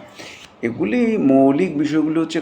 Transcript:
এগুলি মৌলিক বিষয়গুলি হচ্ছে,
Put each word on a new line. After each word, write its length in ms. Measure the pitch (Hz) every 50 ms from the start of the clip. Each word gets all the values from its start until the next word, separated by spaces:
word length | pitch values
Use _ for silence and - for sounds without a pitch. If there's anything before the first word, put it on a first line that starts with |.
| - - - - - - - - - - - - - 117
এগুলি 320 | 120 135 165 202 226 247 240 226 220 202 160 135
মৌলিক 420 | 131 135 135 135 139 147 185 185 156 143 151
বিষয়গুলি 360 | 135 147 156 151 156 160 165 160
হচ্ছে, 160 | 160 - 170